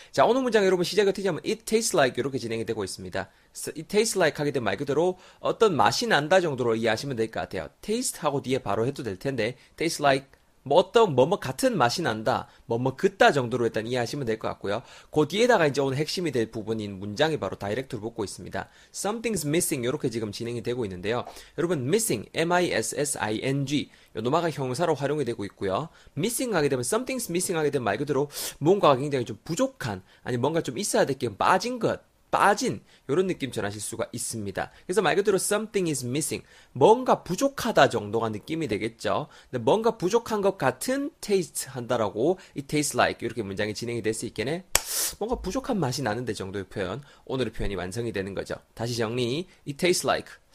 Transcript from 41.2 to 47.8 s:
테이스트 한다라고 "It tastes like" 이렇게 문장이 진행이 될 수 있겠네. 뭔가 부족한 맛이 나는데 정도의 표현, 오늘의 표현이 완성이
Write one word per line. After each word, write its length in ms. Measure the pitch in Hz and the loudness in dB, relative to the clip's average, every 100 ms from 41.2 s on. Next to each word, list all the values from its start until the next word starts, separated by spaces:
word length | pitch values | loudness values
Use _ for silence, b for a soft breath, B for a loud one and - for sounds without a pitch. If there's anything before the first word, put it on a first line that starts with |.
테이스트 480 | - 196 151 - - | 0 0 0 -6 -8
한다라고 720 | 127 117 120 104 98 143 185 B - | -8 -2 0 0 2 2 0 B -12
"It 100 | 139 | -4
tastes 300 | 147 143 123 | -2 0 2
like" 280 | 92 90 | 0 0
이렇게 200 | 117 117 | -6 -4
문장이 280 | 98 98 104 | -6 -4 -4
진행이 300 | 104 117 117 | -4 -6 -2
될 120 | 107 | -2
수 120 | 110 113 | -2 -6
있겠네. 380 | - 117 170 - - B B B - | -6 -4 -6 -4 -4 B B B -4
뭔가 220 | 214 233 | -4 -4
부족한 380 | 185 262 269 214 | -4 -4 -2 -2
맛이 240 | 131 127 | -2 -2
나는데 320 | 120 107 120 | -2 -2 -4
정도의 300 | 104 95 98 95 | -6 -6 -8 -8
표현, 340 | 110 90 117 B B | -6 -6 -6 B B
오늘의 280 | - 131 113 | -8 -4 -4
표현이 220 | - 104 | -2 -4
완성이 360 | 95 | -4